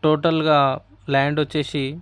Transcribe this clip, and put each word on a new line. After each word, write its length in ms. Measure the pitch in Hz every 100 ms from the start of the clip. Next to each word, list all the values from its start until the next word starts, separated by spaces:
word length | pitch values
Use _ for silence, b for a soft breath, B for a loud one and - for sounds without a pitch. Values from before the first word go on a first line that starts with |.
| 156
టోటల్గా 520 | 151 165 160 156 147 139 131 _ - -
ల్యాండ్ 260 | 139 139 147
వచ్చేసి 380 | 147 156 139 151 135 156